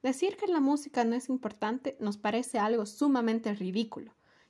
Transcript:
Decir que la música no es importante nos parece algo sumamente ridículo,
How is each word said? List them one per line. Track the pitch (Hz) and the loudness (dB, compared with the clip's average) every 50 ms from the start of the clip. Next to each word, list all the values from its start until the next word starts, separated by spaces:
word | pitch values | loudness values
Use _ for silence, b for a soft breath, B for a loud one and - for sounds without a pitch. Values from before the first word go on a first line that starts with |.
Decir | - 254 262 - 349 392 - | 0 -2 0 2 0 0 0
que | - 415 | 0 0
la | 370 349 320 | 2 2 4
música | 269 269 294 285 285 285 - 254 233 | 4 4 4 2 0 -2 0 2 2
no | 226 233 | 2 2
es | 247 247 - | 0 -2 -2
importante | 262 254 - 214 - - - 214 233 262 - 277 - - | -4 -4 -4 -6 -6 -4 -4 -2 -2 -4 -6 -8 -6 -4
nos | 214 208 208 | -4 -4 -4
parece | 208 - 208 214 233 254 - - | -2 -2 -2 0 0 -2 -2 0
algo | 233 202 214 233 233 208 | 0 2 2 2 0 0
sumamente | 208 - - 285 294 269 247 233 226 220 226 226 220 208 | -4 -2 0 2 4 4 4 2 2 0 0 0 -2 -4
ridículo, | 208 190 185 185 220 226 226 - - - 226 _ b b b b b b | -2 -4 -2 -2 -2 -2 -2 -6 -14 -14 -16 _ b b b b b b